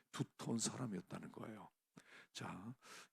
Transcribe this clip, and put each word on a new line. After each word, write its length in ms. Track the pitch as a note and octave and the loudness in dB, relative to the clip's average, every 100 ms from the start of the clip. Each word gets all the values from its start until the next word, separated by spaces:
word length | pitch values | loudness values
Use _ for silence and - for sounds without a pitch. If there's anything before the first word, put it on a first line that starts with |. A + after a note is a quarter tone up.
| _ | _
두터운 460 | - C#3 - - A#2 | 2 2 2 4 6
사람이었다는 720 | - A#2 B2 F#2+ - - - | 6 2 2 2 0 -6 -6
거예요. 380 | - - A2 - _ _ - - - - | -6 -6 -6 -10 _ _ -20 -18 -18 -10
자, 400 | - G#2+ F2+ G#2+ C3 - - - | -6 -4 -4 -4 -8 -10 -14 -10